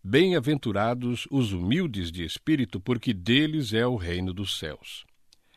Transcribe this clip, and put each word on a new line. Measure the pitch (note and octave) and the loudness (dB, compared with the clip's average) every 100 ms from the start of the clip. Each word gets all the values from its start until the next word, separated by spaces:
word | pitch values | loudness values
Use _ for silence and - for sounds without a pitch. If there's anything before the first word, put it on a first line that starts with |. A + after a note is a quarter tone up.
"Bem-aventurados | F#2+ B2+ F#3 E3+ B2 D3+ A#2+ G2 A2 B2 B2 A#2+ - | 2 4 6 4 2 0 0 0 0 0 -2 -4 -2
os | C#3 A2+ | 0 2
humildes | F#2 F2+ D#3 F3+ G2+ F2 | 0 0 0 0 -2 -4
de | E2 | -4
espírito, | D#2+ - - D#3 A#2+ F#2+ | -6 -6 0 0 0 -4
porque | G#2+ A#2+ C3 | -2 -2 -2
deles | G2 F2 B2+ D#3 D#3 A#2+ | -2 2 2 2 0 -2
é | A2 B2 | 0 0
o | A#2+ | 0
reino | E2+ F2 F#2 | -2 -2 -2
dos | F#2 G2 - | -4 -6 -6
céus." | D#2 D2 - - - _ _ _ _ | -8 -10 -14 -18 -18 _ _ _ _